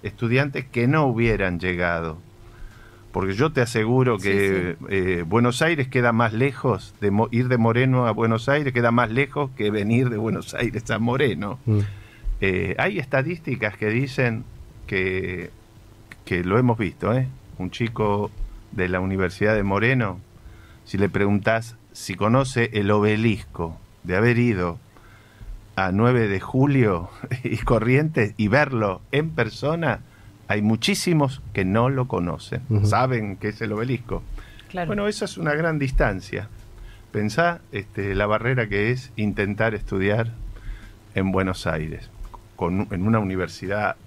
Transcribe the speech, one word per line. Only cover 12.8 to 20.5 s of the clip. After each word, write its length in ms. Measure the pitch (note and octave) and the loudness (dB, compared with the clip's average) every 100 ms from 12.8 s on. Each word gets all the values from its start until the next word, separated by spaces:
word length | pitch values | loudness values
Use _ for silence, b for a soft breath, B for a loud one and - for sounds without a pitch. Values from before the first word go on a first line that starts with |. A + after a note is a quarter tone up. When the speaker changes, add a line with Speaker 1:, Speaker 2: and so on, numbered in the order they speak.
| E3 G3 | -2 -2
Speaker 1:
estadísticas 800 | - C3+ C#3+ F3 - A#2 G#2+ G#2 | -2 0 0 -4 -6 -4 -4 -2
que 140 | G#2+ | -2
dicen 540 | A2+ C3+ C3 B2 A2+ - - - - - | 0 -2 0 -2 -2 -8 -16 -20 -18 -4
que, 640 | F#2+ F#2 F#2 F#2 F2+ F2 - - - - - - - | -2 0 -2 -4 -6 -10 -16 -20 -20 -20 -20 -20 -20
que 180 | - F2+ | -4 -2
lo 160 | F2+ G#2+ | 2 4
hemos 200 | B2+ A2+ | 4 2
visto, 340 | F#2 - F#2 | -2 -2 0
¿eh? 140 | B2+ C3 - - - | 0 -2 -6 -16 -8
Un 120 | F#2 | -8
chico 600 | - A#2 A#2 G#2+ G2+ G2+ - - - - | -4 -4 0 0 0 -2 -6 -8 -10 -10
de 180 | - F2+ | -4 -2
la 120 | F#2 | 0
Universidad 540 | F#2+ F#2+ F2+ F#2+ G#2 | 0 0 -2 2 2
de 80 | A2 | 2
Moreno, 560 | G2 G2+ A2+ C3 G#2+ F2+ - - B | 2 2 2 2 0 -4 -14 -20 B